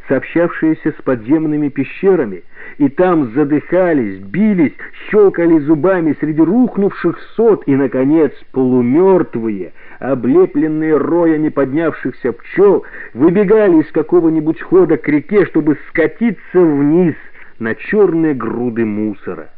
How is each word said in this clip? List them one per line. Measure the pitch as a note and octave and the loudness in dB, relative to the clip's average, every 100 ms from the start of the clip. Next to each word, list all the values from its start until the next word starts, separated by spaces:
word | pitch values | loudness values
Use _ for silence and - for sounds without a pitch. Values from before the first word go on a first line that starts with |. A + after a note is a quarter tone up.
| - | -2
сообщавшиеся | C3+ - D#3+ E3+ - D#3+ D#3 D#3+ D3 | -4 -2 -2 -2 0 -2 -2 -4 -6
с | |
подземными | - B2+ A2 D#3+ D#3+ D3+ D3 | -4 -4 -2 -2 0 -2 -4
пещерами, | C#3 C3 - F#3+ F3+ A#2+ F#2 - - - - | -4 -8 -2 0 2 0 -6 -14 -18 -18 -2
и | C#4+ | -2
там | - F#3 E3+ B2+ | 2 2 2 0
задыхались, | A#2 D3 D3 - F3 F#3 D#3 A2 F#2+ | -2 0 -2 0 0 2 0 -2 -8
бились, | G2 C#3+ G#3+ G3 C#3 - - - - | -8 0 0 2 0 -2 -18 -18 -2
щелкали | G#3+ G3+ - E3+ E3 | 4 4 4 2 2
зубами | C#3 D#3 F3 F#3 D#3+ C#3+ | 2 0 2 0 0 -2
среди | D3+ D#3 | -4 0
рухнувших | D#3+ A3+ A#3+ - G3 - F3 D3+ - - | 2 4 0 0 -2 -2 -4 -4 -12 0
сот | A#3 F3+ - | 2 2 2
и, | C3+ | 0
наконец, | C3+ C3 C3+ D#3+ C#3+ - - | 0 0 2 2 2 -2 -10
полумертвые, | - C3 B2+ A#2+ C#3 F#3+ F#3 D3+ A#2+ A2+ G2+ E2+ - - - | -2 0 2 2 2 4 4 0 -4 -6 -6 -10 -14 -20 -12
облепленные | B2 C3 A#2 D#3 F#3 D3+ D#3 D#3 D#3 D#3 | -6 -2 2 2 2 2 -2 -2 0 0
роями | C#3 E3+ E3 D#3 D#3 | 2 0 2 2 0
поднявшихся | C#3 C3+ C#3 E3 - C3+ B2 B2+ | -2 -2 0 -2 -4 -10 -6 -8
пчел, | A2+ - - G3+ E3+ - - - | -8 -10 2 4 4 -2 -18 -16
выбегали | A2 D3+ F3+ G3 A3 G#3 E3 | 0 2 2 2 4 4 4
из | D#3 | 2
какого-нибудь | E3 D#3 F3+ E3 D#3+ D#3 D#3+ | -2 0 2 2 0 -2 -6
хода | - F3+ F3 D#3 | 0 2 4 0
к | - | 0
реке, | D3 - G#3 D#3+ | -2 0 0 2
чтобы | D#3+ D3+ C#3 - | 0 0 -2 -4
скатиться | - - - A#3 F#3 - F3+ | -2 -2 0 -4 -4 -2 2
вниз | F3 C#3+ C#3+ D#3+ F3+ C3+ - - - - | 2 2 2 4 2 -2 -12 -20 -20 -10
на | A2+ | -6
черные | A2 - G#3 G3 E3 D#3+ | -6 -4 2 2 2 0
груды | C#3 A2 A2+ B2 A2+ | -2 -4 -4 -4 -2
мусора. | A2 G#2 G#2+ G2+ - E2+ D2+ | -2 -2 -4 -6 -10 -12 -14